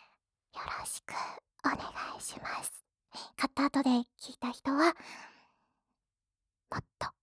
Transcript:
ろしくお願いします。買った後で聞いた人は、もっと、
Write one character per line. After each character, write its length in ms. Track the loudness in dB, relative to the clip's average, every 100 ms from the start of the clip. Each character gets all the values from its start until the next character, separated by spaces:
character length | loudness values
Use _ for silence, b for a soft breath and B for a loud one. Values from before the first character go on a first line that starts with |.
| B B _ _ _ -8 -6 -4
ろ 60 | -4
し 160 | -6
く 100 | -6 -4 -4 -8 -18 -4 -2
お 40 |
願 80 | -2 -4 -8 -8 -8
い 40 |
し 160 | -10 -8
ま 200 | -6 -4
す。 220 | -6 -8 -16 _ _ B B -2
買 120 | 0
っ 40 |
た 120 | 4 4
後 160 | 6
で 80 | 6
聞 440 | 6 2 -8 -14
い 40 | -6
た 120 | -6
人 200 | -4 0
は、 220 | 6 6 4 B B B B B B B _ _ _ _ _ _ _ _ _ -10
も 80 | -8
っ 40 | -8 -6
と、 60 | -8 -8